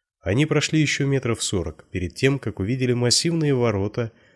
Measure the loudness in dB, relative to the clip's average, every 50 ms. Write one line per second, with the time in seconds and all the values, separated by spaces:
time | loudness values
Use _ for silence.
0 | _ _ _ _ -4 0 2 2 2 2 2 0 0 2 2 2 2 2 0 0
1 | 0 0 0 0 0 -2 -2 -2 -2 -2 -2 -2 -2 -4 -8 -12 -10 _ -6 -4
2 | -4 -4 -2 0 2 2 2 0 -2 -6 -6 -4 -4 -2 -2 0 0 0 0 2
3 | 2 2 2 2 0 0 0 0 2 2 2 2 2 0 0 0 -2 -2 -2 -4
4 | -6 -6 -8 _ _ _ _